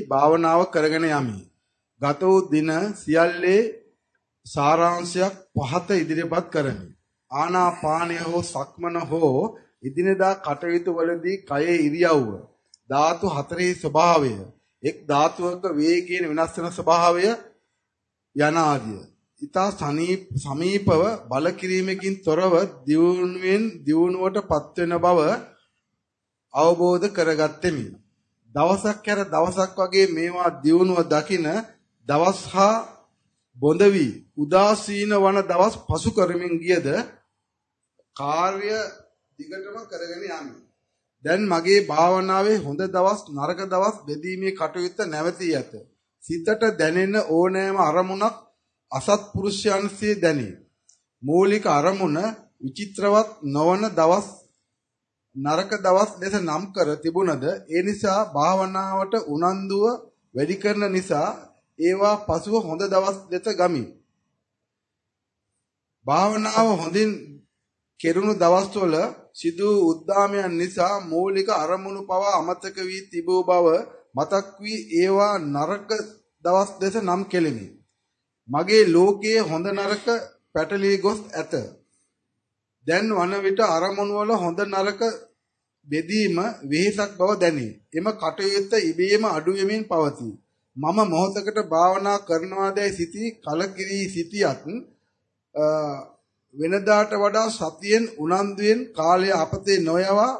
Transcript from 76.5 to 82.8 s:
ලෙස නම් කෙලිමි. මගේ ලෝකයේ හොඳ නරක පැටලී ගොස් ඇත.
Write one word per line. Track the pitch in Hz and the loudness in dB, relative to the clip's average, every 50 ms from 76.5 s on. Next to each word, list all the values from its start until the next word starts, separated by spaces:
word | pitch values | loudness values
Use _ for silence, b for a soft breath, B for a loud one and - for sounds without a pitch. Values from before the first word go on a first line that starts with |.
| 180 190 202 196 - | 2 2 2 0 -4
ලෙස | - 190 196 190 | -4 -4 -2 -2
නම් | 226 202 180 175 190 196 | -2 -2 0 -2 -2 -2
කෙලිමි. | - 185 180 165 151 123 110 92 85 - - _ _ _ _ _ _ _ _ _ _ _ _ _ 117 | -2 -2 0 0 0 -2 -6 -10 -14 -20 -20 _ _ _ _ _ _ _ _ _ _ _ _ _ -6
මගේ | 131 147 170 196 214 220 208 | -4 -2 0 4 6 6 6
ලෝකයේ | 175 165 170 185 202 202 202 208 214 220 226 | 8 6 6 6 6 4 0 -2 0 0 0
හොඳ | 202 156 160 160 180 | 0 0 -2 -4 -4
නරක | 202 196 196 196 196 208 208 - 240 233 226 - - _ _ _ _ | -4 -4 -2 -2 -2 -4 -4 -2 -2 -2 -2 -4 -10 _ _ _ _
පැටලී | - 156 156 156 202 196 196 196 196 | -4 -4 -2 -2 -2 0 2 2 2
ගොස් | 190 180 202 220 214 - - | 2 2 0 -2 -2 -8 -10
ඇත. | - 156 151 - 170 131 104 - - _ _ _ _ _ _ _ _ _ _ _ _ _ _ _ _ _ _ _ _ _ | -10 -10 -8 -6 -6 -6 -6 -8 -14 _ _ _ _ _ _ _ _ _ _ _ _ _ _ _ _ _ _ _ _ _